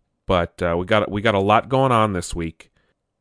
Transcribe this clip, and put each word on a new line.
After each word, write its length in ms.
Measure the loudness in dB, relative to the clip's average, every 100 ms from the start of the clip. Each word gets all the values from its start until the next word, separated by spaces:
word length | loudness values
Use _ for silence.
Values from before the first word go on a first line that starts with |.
| _ _ -2
But, 340 | -2 -2 -4
uh, 140 | -2 -2
we 80 | 0
got, 240 | 0 0
we 140 | -2
got 100 | 0
a 60 | 0
lot 300 | 2 2 2
going 220 | 0 2
on 220 | 2 2
this 220 | -2 -6 -8
week. 360 | -8 -10 -20 _ _ _ _ _